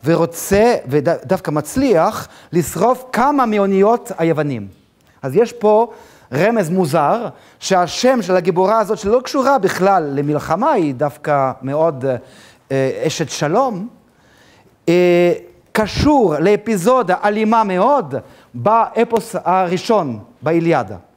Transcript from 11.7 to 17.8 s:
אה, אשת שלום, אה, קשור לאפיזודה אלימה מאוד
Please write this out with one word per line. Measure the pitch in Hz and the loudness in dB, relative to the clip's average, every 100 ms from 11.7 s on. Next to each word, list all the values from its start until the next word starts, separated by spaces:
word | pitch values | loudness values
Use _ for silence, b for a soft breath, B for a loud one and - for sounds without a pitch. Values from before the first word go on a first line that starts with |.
| 147 165 135 131 123 B B B B _ | 0 -2 0 -4 -4 B B B B _
אה, | 135 135 101 143 | -2 -2 -2 -4
אשת | - 151 | -4 -8
שלום, | - 147 196 262 185 226 - _ b b b b b b _ - | -4 -2 0 0 -4 -10 -16 _ b b b b b b _ 0
אה, | 175 175 175 175 165 - - _ | 2 4 4 2 0 -8 -20 _
קשור | - 214 - 285 294 196 151 | -4 -2 0 2 4 2 2
לאפיזודה | 175 208 214 208 180 254 185 - | 2 0 0 0 2 2 2 0
אלימה | 208 208 220 226 | 0 0 2 2
מאוד | 208 180 | 2 2